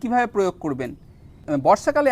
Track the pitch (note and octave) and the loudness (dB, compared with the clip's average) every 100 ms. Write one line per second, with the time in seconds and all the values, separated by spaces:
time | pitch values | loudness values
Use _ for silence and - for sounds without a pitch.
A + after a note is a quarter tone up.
0 | A#3 B3 A#3+ G#3 F#3+ F3 D#3 C3 C3 C#3+ | -2 0 0 0 -2 -2 -6 -6 -8 -10
1 | - - - - - C#3+ C3+ D#4+ - C#4+ | -20 -20 -20 -16 -6 0 2 2 2 0
2 | C#4+ | 2